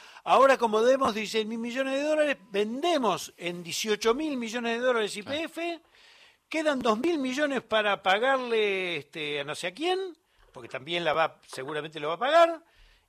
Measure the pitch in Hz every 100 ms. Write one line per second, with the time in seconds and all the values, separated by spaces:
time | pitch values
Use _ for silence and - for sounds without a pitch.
0 | - - - 208 269 247 233 214 247 262
1 | 269 214 196 220 214 233 233 254 269 269
2 | 302 302 294 - - 196 214 254 349 302
3 | 220 160 - - 175 175 170 - 220 208
4 | 226 254 311 262 226 240 233 233 254 233
5 | 202 202 196 294 320 320 339 330 _ _
6 | - - - _ - 311 311 262 240 214
7 | 330 311 254 262 294 254 - 220 208 196
8 | 190 202 262 262 247 226 208 190 180 156
9 | - 160 147 147 143 147 180 185 349 370
10 | 370 311 _ _ _ 131 117 165 139 175
11 | 165 151 156 - - 139 135 151 156 156
12 | 147 170 254 330 330 320 _ _ - _